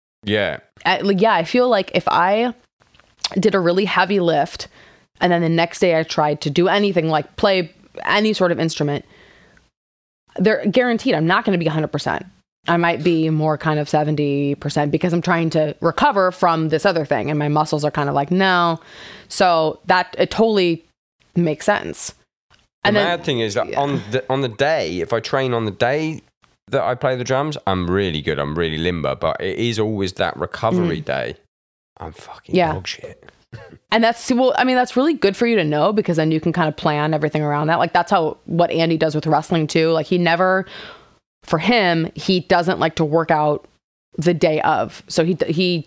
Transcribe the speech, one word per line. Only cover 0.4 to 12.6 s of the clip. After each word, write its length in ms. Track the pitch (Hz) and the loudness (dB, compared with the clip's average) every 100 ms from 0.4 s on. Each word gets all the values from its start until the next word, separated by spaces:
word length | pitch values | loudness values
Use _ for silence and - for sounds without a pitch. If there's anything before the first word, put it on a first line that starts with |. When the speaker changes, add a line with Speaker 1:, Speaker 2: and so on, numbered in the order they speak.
| 90 65 _ _ - | 0 -4 _ _ -2
Speaker 2:
I, 160 | 185 | 0
like, 180 | 202 185 | 0 2
yeah, 140 | 220 | 2
I 100 | 180 | 2
feel 240 | 165 247 247 | 0 0 2
like 220 | 208 185 | 2 0
if 140 | - - | -2 0
I 460 | 160 180 214 240 - _ _ _ _ _ - - | 2 2 2 0 -6 _ _ _ _ _ -12 -6
did 200 | 196 196 | 0 2
a 60 | 196 | 2
really 240 | 170 180 | 2 2
heavy 360 | 196 185 185 202 | 0 0 2 2
lift 480 | 170 151 160 - - - - _ _ - | 2 2 0 -6 -16 -18 -20 _ _ -2
and 100 | 180 | 2
then 120 | 170 | 2
the 80 | 165 | 2
next 300 | 165 170 - | 2 0 0
day 180 | 185 160 | 2 2
I 40 | |
tried 380 | 160 - 151 147 | 0 0 0 0
to 100 | 151 | -2
do 160 | 143 180 | 0 2
anything, 420 | 202 208 175 160 | 2 2 0 0
like, 280 | 156 - - | -2 -2 0
play 340 | 208 185 160 _ _ - - | 2 2 -2 _ _ -8 -2
any 260 | 208 220 | 2 2
sort 180 | 202 180 | 2 0
of 60 | 135 | 0
instrument, 460 | 160 - 147 147 - - - _ _ _ _ _ _ _ _ _ _ - | -2 -2 -4 -4 -10 -20 -20 _ _ _ _ _ _ _ _ _ _ 0
they're 280 | 196 - | 2 2
guaranteed 500 | 202 254 247 226 269 | 0 2 2 0 0
I'm 120 | 156 160 | 0 2
not 180 | 202 | 0
gonna 140 | 202 175 | 0 0
be 80 | 160 | 0
a 40 | |
hundred 220 | 156 147 | -2 -4
percent. 320 | 175 - - - _ _ _ | -4 -4 -6 -8 _ _ _